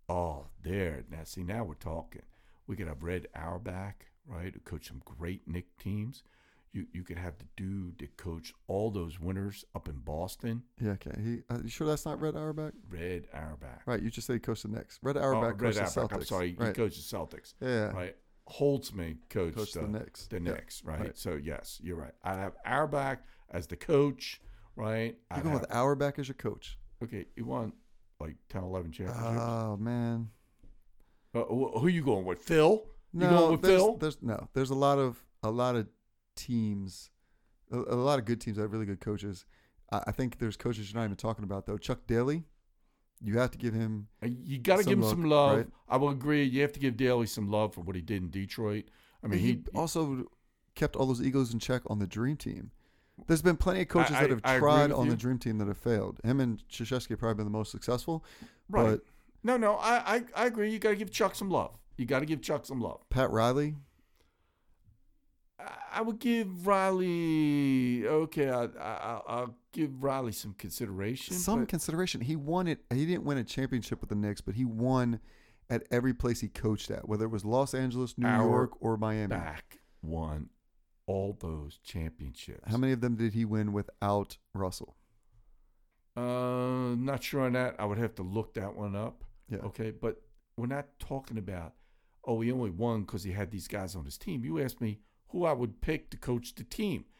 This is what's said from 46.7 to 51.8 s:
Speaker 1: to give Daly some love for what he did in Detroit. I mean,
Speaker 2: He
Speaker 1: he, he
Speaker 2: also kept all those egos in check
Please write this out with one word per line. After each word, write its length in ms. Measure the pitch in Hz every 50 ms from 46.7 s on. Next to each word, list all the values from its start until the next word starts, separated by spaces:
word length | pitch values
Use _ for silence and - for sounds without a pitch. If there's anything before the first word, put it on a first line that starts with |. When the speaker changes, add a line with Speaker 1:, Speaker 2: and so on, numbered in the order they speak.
| 143
Speaker 1:
to 80 | 139
give 160 | 135 135 120 107
Daly 280 | 131 127 123 120 117
some 240 | 104 - - 107 98
love 220 | 104 107 107 104 -
for 60 | - 87
what 140 | 87 95
he 60 | 92 82
did 200 | 80 110 98 90
in 60 | 85
Detroit. 540 | - 98 98 92 - - 113 104 104 107 92 - - - _ _ _ _ -
I 40 | 110
mean, 120 | - 180
Speaker 2:
He 60 | 190
Speaker 1:
he, 60 | 123 120
he 120 | 104 - - -
Speaker 2:
also 520 | - 160 160 - 165 160 143 135 127 - - _ _ _ _ _ _ _ _ -
kept 220 | - 156 147 -
all 100 | - 131
those 160 | 131 131 120 -
egos 300 | 135 127 139 131 117 117
in 40 | 113
check 220 | - - 127 123